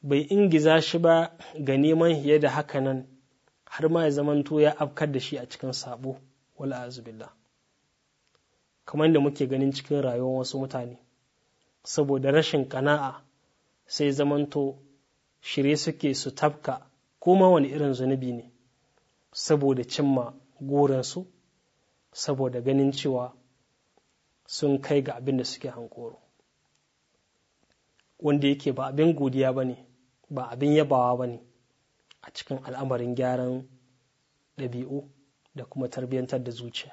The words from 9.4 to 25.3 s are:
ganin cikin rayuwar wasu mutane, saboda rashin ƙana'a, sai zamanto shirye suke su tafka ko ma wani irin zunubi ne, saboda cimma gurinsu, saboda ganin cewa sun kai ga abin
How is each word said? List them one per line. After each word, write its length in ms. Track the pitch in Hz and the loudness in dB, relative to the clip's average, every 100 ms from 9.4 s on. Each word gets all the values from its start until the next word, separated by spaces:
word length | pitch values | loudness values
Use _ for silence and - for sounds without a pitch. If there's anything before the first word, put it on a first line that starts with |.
| 131 | -2
ganin 240 | 131 139 | 0 0
cikin 300 | 139 - 143 | -2 -4 -2
rayuwar 360 | 135 120 127 131 | -2 -2 -2 -4
wasu 160 | 127 139 | -6 -6
mutane, 380 | 135 135 123 123 _ _ _ _ _ _ _ _ | -8 -8 -10 -14 _ _ _ _ _ _ _ _
saboda 480 | - - 143 139 135 | -8 -2 0 2 4
rashin 340 | 147 151 151 131 | 4 4 0 -2
ƙana'a, 520 | 131 139 147 135 - _ _ _ _ _ _ _ | -2 2 2 0 -10 _ _ _ _ _ _ _
sai 240 | - 147 | -2 0
zamanto 680 | 139 143 147 143 147 139 135 _ _ _ _ _ _ | 2 0 0 0 -2 -4 -6 _ _ _ _ _ _
shirye 360 | - - 139 147 | -8 0 2 2
suke 360 | - 160 151 135 | -2 -2 -2 -2
su 160 | 139 | -6
tafka 500 | - 151 147 - 131 - _ _ _ | -2 -2 -2 -8 -8 -10 _ _ _
ko 160 | - 190 | 4 6
ma 140 | 185 | 8
wani 180 | 175 139 | 6 4
irin 240 | 147 143 | 0 -2
zunubi 380 | 127 131 135 127 | 0 0 0 -2
ne, 180 | 117 - _ _ _ _ _ _ _ _ | -8 -12 _ _ _ _ _ _ _ _
saboda 520 | - - 151 139 131 | -12 0 2 2 0
cimma 500 | 120 - 143 131 120 - _ _ | -2 -2 0 0 -2 -12 _ _
gurinsu, 640 | 139 143 143 131 123 185 185 _ _ _ _ _ _ _ _ | -4 2 4 2 -2 -8 -14 _ _ _ _ _ _ _ _
saboda 480 | - - 135 131 123 | -10 -6 -2 -2 -2
ganin 300 | 120 139 139 | 0 2 2
cewa 420 | 139 147 127 123 - _ _ _ _ _ _ _ _ _ _ _ | 0 -2 -2 -4 -12 _ _ _ _ _ _ _ _ _ _ _
sun 340 | - 147 139 | -4 0 0
kai 200 | 139 143 | 0 0
ga 140 | 135 120 | 0 -6
abin 220 | 127 | -4